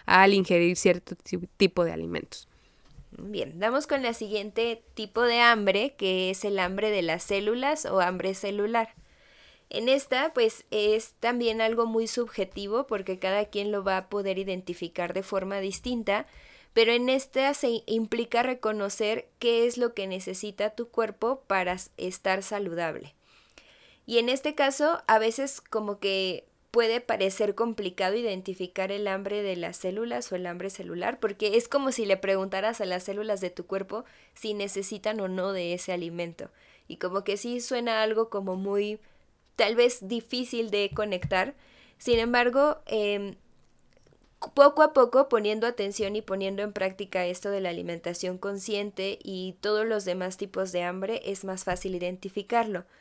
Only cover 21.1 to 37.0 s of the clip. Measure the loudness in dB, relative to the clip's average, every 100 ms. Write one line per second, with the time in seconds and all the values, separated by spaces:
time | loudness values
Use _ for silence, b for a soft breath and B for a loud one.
21.1 | -2 -2 -2 -2 0 0 -2 -6 -8 -8
22.1 | -4 0 0 -2 -4 -4 -4 -4 -6 -12
23.1 | -20 b b b b b b b b 0
24.1 | 2 2 0 0 2 2 4 2 2 4
25.1 | 4 4 0 -4 -6 -6 -4 -4 -4 -2
26.1 | 0 -2 -4 -10 _ _ 0 2 0 -2
27.1 | 0 0 0 -2 0 -2 -2 -6 -2 -2
28.1 | 0 -2 -4 -8 -8 -8 -4 -4 -4 -4
29.1 | -4 -4 -4 -4 -4 -6 -6 -6 -4 -4
30.1 | -6 -6 -6 -6 -8 -8 -8 -10 -4 -4
31.1 | -2 -4 -2 2 2 2 0 0 0 2
32.1 | 0 2 0 0 -2 -2 -2 -2 -4 -4
33.1 | -6 -4 -4 -4 -8 -6 -6 -4 -8 b
34.1 | b b -10 -6 -4 -4 -4 -4 -4 -4
35.1 | -2 -2 -2 -2 -2 -4 -4 -4 -4 -4
36.1 | -6 -8 -10 -16 b b b b -8